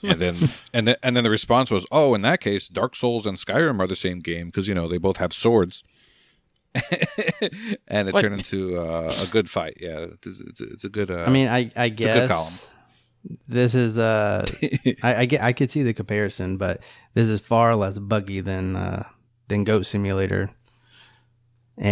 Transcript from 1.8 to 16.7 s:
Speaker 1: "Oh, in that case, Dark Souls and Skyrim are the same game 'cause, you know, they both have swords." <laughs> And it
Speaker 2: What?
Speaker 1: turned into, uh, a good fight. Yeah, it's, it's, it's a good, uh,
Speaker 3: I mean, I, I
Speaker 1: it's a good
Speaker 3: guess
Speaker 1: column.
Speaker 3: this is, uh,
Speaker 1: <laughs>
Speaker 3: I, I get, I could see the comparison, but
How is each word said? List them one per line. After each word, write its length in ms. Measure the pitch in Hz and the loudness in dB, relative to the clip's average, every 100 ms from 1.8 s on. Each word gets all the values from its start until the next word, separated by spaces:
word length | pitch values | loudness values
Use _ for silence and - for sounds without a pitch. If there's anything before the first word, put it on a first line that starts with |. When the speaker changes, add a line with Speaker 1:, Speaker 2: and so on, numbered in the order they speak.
| 87 | 2
Speaker 1:
"Oh, 200 | 147 143 | 4 6
in 80 | 110 | 4
that 180 | 110 180 | 2 0
case, 260 | - 101 - | 0 -2 -2
Dark 300 | - 123 - | -4 -4 -2
Souls 280 | 123 117 | -2 -2
and 140 | 104 92 | -4 -6
Skyrim 400 | - 117 165 110 | -2 2 2 2
are 80 | 92 | 0
the 80 | |
same 240 | 92 92 87 | 0 -2 -4
game 320 | 82 85 85 | -6 -6 -4
'cause, 160 | 101 98 | -4 -2
you 80 | |
know, 140 | 92 82 | -2 0
they 100 | 87 | 0
both 200 | 95 92 | 0 0
have 140 | 90 | -2
swords." 520 | - 117 117 92 - - _ _ _ _ _ _ _ _ | 0 4 4 4 -2 -18 _ _ _ _ _ _ _ _
<laughs> 0 | 131 - 175 170 - 190 - 208 196 226 208 - | -6 -4 -2 -2 -2 -4 -2 -6 -6 -8 -8 -2
And 220 | 104 98 | -2 2
it 60 | |
Speaker 2:
What? 80 | 95 | 2
Speaker 1:
turned 120 | 107 | 0
into, 420 | 101 - 95 92 87 | -2 -6 -4 -4 -4
uh, 340 | 82 82 80 85 | -4 -4 -4 -4
a 40 | 95 | 0
good 180 | 110 92 | 0 0
fight. 280 | 98 80 - | -4 -6 -8
Yeah, 260 | 87 78 85 80 | -10 -10 -10 -14
it's, 160 | 95 95 | -16 -16
it's, 200 | - - | -18 -14
it's 240 | - - | -14 -12
a 40 | 104 | -8
good, 220 | 104 98 | -4 -4
uh, 100 | 87 85 | -2 2
Speaker 3:
I 40 | |
mean, 160 | 131 131 | 4 4
I, 120 | 123 | 0
I 20 | |
Speaker 1:
it's 100 | 117 117 | -2 -2
a 140 | 120 | -4
good 60 | 110 | 0
Speaker 3:
guess 320 | 110 113 127 | 0 2 2
Speaker 1:
column. 260 | 85 80 90 - - _ _ _ _ - - - | 0 -4 -10 -18 -20 _ _ _ _ -16 -16 -4
Speaker 3:
this 280 | 120 123 123 | 2 2 4
is, 220 | 117 110 | 2 2
uh, 460 | 113 110 104 98 101 | 2 2 2 0 -2
Speaker 1:
<laughs> 480 | - 156 131 127 120 | -2 -4 0 0 0
Speaker 3:
I, 100 | 120 | 0
I 100 | 117 123 | 2 2
get, 140 | 143 | 2
I 100 | 113 | 2
could 180 | 123 135 | 2 0
see 140 | 151 | 2
the 100 | 123 | 0
comparison, 640 | 110 101 104 101 - 92 95 | -2 -2 -2 -2 -4 -4 -2
but 260 | 95 | -2